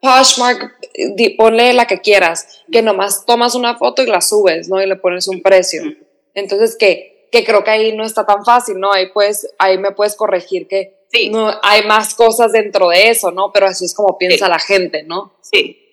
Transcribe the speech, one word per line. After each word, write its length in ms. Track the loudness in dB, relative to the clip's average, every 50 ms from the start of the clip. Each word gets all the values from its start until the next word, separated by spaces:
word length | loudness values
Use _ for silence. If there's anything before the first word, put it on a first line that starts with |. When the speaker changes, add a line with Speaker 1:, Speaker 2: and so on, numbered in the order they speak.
Speaker 1:
Poshmark, 760 | 4 4 4 6 4 4 2 0 0 -2 -2 -2 -6 -14 _ _ -20 -18 _ -8 -6 -6 -2
di-, 140 | -2 -2 -2 0
ponle 360 | 2 2 2 4 4 2 2 4
la 140 | 2 2
que 140 | 0 -2 -6
quieras, 640 | 0 2 2 4 4 2 -2 -4 -10 _ -20 _ _ _
que 120 | 0 0 2
nomás 420 | 2 0 -2 -2 -4 -6 -8 -2
tomas 280 | 0 0 0 0 -2 -2
una 220 | -2 -4 -4 -4
foto 260 | -2 -4 -4 -2 -2 -2
y 40 |
la 140 | 0 0 -2
subes, 480 | -2 0 0 2 2 2 0 0 -4 -6
¿no? 120 | -4 -2 -2
Y 40 |
le 100 | -2 -4
pones 300 | -2 -2 -4 -4 -4 -6 -8
un 140 | -8 -2 2
precio. 400 | 4 4 4 4 2 -6 -8 -10
Speaker 2:
Ujú. 120 | -10 -14 _ _ _ _ _ _ _ _
Speaker 1:
Entonces, 420 | -10 -8 -4 -2 0 0 -2 0 2
que, 500 | 2 2 2 0 -4 -18 _ _ _ _ 0
que 120 | 0 0
creo 200 | 2 0 0 2
que 60 | 2
ahí 260 | 0 0 0 -2 -2
no 80 | -4 -8
está 220 | -6 -4 -4 0
tan 180 | 0 0 0 2
fácil, 340 | 2 2 2 2 -2 -10 -6
¿no? 140 | -2 -2 0
Ahí 180 | 0 -2 -2 0
puedes, 360 | 0 0 0 0 -4 -8 -12 -4 _
ahí 200 | 0 2 2 0
me 140 | 0 -4 -2
puedes 220 | -2 -2 -2 -2
corregir 520 | -4 -4 -2 -2 -4 -4 -4 -8 -8 -6 _
que 260 | -6 -6 -6 -6 _ _ _ _ -2
Speaker 2:
Sí. 180 | -2 -2 0
Speaker 1:
no, 240 | -2 -2 -2 -2 -4 -2 0
hay 220 | 2 2 2 2
más 300 | 0 -2 -4 -4 -4 0
cosas 380 | 2 2 2 4 4 0 2 2
dentro 360 | 0 0 0 0 0 2 2
de 220 | 4 4 4 4
eso, 200 | 2 0 -2 -4
¿no? 220 | -4 -2 -4 0 0
Pero 140 | 2 2
así 180 | 2 0 -4 -8
es 100 | -8 -4
como 240 | -2 0 0 0 0
piensa 280 | 0 0 0 0 2
Speaker 2:
Sí. 40 | 0
Speaker 1:
la 80 | 0 0
gente, 440 | 0 0 0 0 0 -2 -6 -10 -10
¿no? 320 | -8 -10 -12 -12 -12 _ _
Speaker 2:
Sí. 420 | _ -2 -2 -2 -2 -2 -8 _ _ _